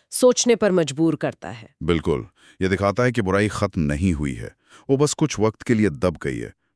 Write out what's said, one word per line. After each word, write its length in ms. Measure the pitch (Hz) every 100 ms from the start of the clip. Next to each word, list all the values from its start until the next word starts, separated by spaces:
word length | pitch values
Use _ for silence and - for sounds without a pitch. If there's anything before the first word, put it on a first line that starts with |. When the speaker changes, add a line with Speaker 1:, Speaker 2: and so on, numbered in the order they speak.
| _
Speaker 1:
सोचने 460 | - 254 247 247 226
पर 160 | 208
मजबूर 440 | 185 156 135 165 147
करता 340 | 147 - -
है। 240 | 113 - -
Speaker 2:
बिल्कुल, 440 | 78 85 78 71 58 _ - -
ये 60 | 92
दिखाता 340 | 92 98 98
है 100 | 123
कि 100 | 123
बुराई 260 | 95 98 104
खत्म 320 | - 101 92
नहीं 320 | 76 73 95
हुई 220 | 76 73
है, 200 | 60 57 - _ - -
वो 60 | 135
बस 160 | 147
कुछ 280 | - 151 -
वक्त 220 | 107 -
के 120 | -
लिए 160 | 113 104
दब 280 | 71 90 76
गई 160 | 71 62
है। 160 | 55 - _